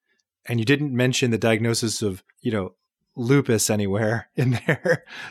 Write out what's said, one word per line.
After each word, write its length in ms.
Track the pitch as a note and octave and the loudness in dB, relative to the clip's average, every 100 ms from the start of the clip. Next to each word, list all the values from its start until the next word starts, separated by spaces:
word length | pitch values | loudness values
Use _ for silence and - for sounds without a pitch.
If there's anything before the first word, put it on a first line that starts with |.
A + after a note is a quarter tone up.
| _ _ _ _ - | _ _ _ _ -6
and 120 | A#2+ | -2
you 60 | A2+ | 2
didn't 260 | D3 D3 | 0 0
mention 380 | A#2+ B2+ B2+ B2 | 0 0 2 0
the 80 | A2+ | 2
diagnosis 640 | A#2 A2 A#2 A2+ A2+ G#2 | 2 2 0 -2 -2 -2
of, 220 | G#2 F#2 _ _ | -4 -6 _ _
you 100 | - | -4
know, 200 | G#2+ F#2 - _ _ _ - | -2 -4 -10 _ _ _ -6
lupus 540 | A#2+ C#3+ C3+ A2 - | 2 2 4 2 2
anywhere 600 | G#2+ G2+ G2+ G#2+ A2+ - | 0 0 0 0 -2 -4
<laughs> 40 | - | -2
in 240 | B2 A#2+ - | 0 0 0
there. 380 | C#3+ F3+ - - - - | -2 0 -2 -4 -18 -16